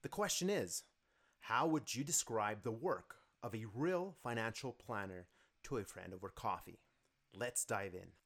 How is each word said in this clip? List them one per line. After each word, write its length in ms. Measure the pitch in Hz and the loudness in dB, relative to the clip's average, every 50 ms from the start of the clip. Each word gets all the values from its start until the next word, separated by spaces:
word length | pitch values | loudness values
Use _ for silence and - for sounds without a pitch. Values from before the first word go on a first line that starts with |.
The 80 | - - | -6 -4
question 400 | - 196 208 185 - - 180 190 | 0 0 2 2 2 2 2 4
is, 320 | 208 170 104 87 - - - _ _ _ _ _ _ _ _ _ _ _ | 4 4 2 0 -2 -6 -6 _ _ _ _ _ _ _ _ _ _ _
how 260 | - - 117 123 147 | -2 2 4 6 6
would 280 | 160 156 151 - - - | 6 4 2 2 0 -2
you 100 | 117 - | -2 0
describe 580 | 139 120 - - - 113 110 104 107 107 104 | 2 2 2 2 2 2 2 4 2 0 0
the 80 | - 120 | -2 -2
work 440 | 110 113 147 185 131 90 - _ - - - _ _ _ | -2 0 2 2 2 0 -2 _ -20 -20 -20 _ _ _
of 120 | - - 117 | -6 -4 -4
a 100 | 110 110 107 95 | -4 -4 -4 -2
real 420 | 120 147 180 185 175 180 196 165 - | 0 2 4 4 2 0 -2 -6 -6
financial 500 | - 123 120 117 110 113 113 - - 127 | -4 -2 0 2 2 0 0 -2 -4 -6
planner 560 | 120 _ - - 117 101 98 95 92 90 90 _ _ _ - _ _ _ | -6 _ -6 -4 -2 -2 -2 -2 -4 -8 -10 _ _ _ -20 _ _ _
to 160 | - - 139 117 | -6 -2 -2 -2
a 60 | 98 | -2
friend 280 | - - 92 90 90 | -4 -10 -10 -10 -10
over 160 | 92 92 98 95 | -8 -8 -8 -8
coffee? 520 | - - - 110 92 87 - 92 85 - _ _ _ _ _ _ _ _ _ _ - | -8 -4 -2 -2 -2 -2 -6 -14 -16 -18 _ _ _ _ _ _ _ _ _ _ -6
Let's 300 | 95 117 - - - - | -4 -4 -2 0 -2 0
dive 300 | - 120 101 98 98 87 | 0 0 0 0 -2 -6
in. 140 | 90 92 87 - _ _ | -8 -12 -12 -20 _ _